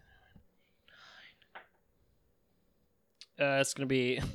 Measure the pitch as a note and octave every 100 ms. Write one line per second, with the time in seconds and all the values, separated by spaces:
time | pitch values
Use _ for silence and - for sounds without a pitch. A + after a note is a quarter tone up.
0 | - - - - - _ _ _ _ -
1 | - - - - - - - _ _ _
2 | _ _ _ _ _ _ _ _ _ _
3 | _ _ - - C#3+ C#3 C3+ - C3+ C3+
4 | B2 B2+ -